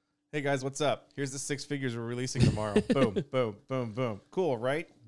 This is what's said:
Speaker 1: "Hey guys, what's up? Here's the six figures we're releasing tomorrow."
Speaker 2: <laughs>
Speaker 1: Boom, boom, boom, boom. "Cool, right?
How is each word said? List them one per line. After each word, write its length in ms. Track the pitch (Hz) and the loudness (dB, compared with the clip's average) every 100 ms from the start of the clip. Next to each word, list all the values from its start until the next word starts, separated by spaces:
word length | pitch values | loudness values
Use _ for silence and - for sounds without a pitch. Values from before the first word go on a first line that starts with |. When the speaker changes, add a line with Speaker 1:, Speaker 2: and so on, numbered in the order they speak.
| _ _ _ | _ _ _
Speaker 1:
"Hey 100 | 151 | -4
guys, 200 | 139 139 | 0 0
what's 180 | 135 131 | -2 0
up? 280 | 143 107 - - | 0 0 -4 -6
Here's 160 | 139 | -6
the 60 | 139 | -6
six 260 | - 139 | -6 -6
figures 320 | - 143 131 117 | -4 -4 -4 -4
we're 60 | |
releasing 380 | 117 120 127 123 | -4 -4 -2 4
tomorrow." 320 | - 110 107 104 | 4 4 2 2
Speaker 2:
<laughs> 80 | - | 2
Speaker 1:
Boom, 320 | 139 117 98 - | 4 2 2 0
boom, 240 | 131 113 101 - | 0 0 -2 -4
boom, 240 | 131 117 | -4 -2
boom. 280 | 104 123 98 - | -2 -2 -4 -6
"Cool, 280 | 180 170 117 | 0 0 0
right? 300 | 127 151 170 _ | 0 -2 -4 _